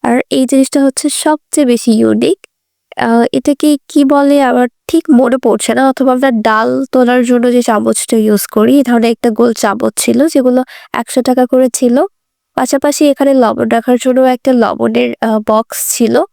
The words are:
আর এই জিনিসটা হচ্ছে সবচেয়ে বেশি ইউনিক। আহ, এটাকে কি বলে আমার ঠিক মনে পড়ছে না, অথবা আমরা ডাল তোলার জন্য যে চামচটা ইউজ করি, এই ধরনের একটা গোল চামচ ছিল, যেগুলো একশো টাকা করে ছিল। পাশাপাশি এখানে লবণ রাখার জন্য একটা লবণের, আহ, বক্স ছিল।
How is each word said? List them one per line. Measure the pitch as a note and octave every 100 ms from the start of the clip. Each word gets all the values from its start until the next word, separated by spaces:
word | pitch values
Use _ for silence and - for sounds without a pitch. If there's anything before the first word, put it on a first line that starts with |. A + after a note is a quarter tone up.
আর | - B3 -
এই | C#4 C4
জিনিসটা | C4+ C4+ D4
হচ্ছে | C#4 - D4+
সবচেয়ে | - - D4+ _ - C4+
বেশি | A#3+ -
ইউনিক। | A3 A3+ G#3+ C4 F#4+ - _ _ _ _ -
আহ, | A3+ A#3 A#3
এটাকে | C4+ B3+ C#4+ D4+ D4 _
কি | D#4
বলে | C#4 C#4+ C#4+ C#4+
আমার | C4+ B3 B3 _ -
ঠিক | D#4+ -
মনে | B3 C4 C4
পড়ছে | A#3+ G#3+ -
না, | A3+ C4+
অথবা | C4 C4
আমরা | B3+ C4+
ডাল | A#3 G#3+ G#3+ A3+ B3+ C4+
তোলার | C4 B3 B3
জন্য | A#3+ B3 B3
যে | B3
চামচটা | A#3+ G#3+ A3+ A3+ - A3+
ইউজ | G#3+ G#3 -
করি, | - A3 C#4
এই |
ধরনের | B3+ A#3+ A#3
একটা | A3+ A#3+
গোল | G#3+ A#3+
চামচ | A3 G#3+ G3+ A3 -
ছিল, | - A#3 D4+
যেগুলো | D4 B3+ B3 B3+ - -
একশো | - A#3 -
টাকা | A#3+ B3+ B3+
করে | B3+ C4
ছিল। | - B3 B3 F#4 _ _ _ _
পাশাপাশি | - C4 C#4 D4 C#4+ D4
এখানে | C#4 C#4
লবণ | C4+ A3+ - A#3
রাখার | A#3 A3+ B3
জন্য | C4 B3+
একটা | C4 B3+ -
লবণের, | B3+ A3 - A3+ A3+ B3 -
আহ, | A3 A3 G#3+
বক্স | G#3+ A3+ - - -
ছিল। | A#3 A#3+ F#4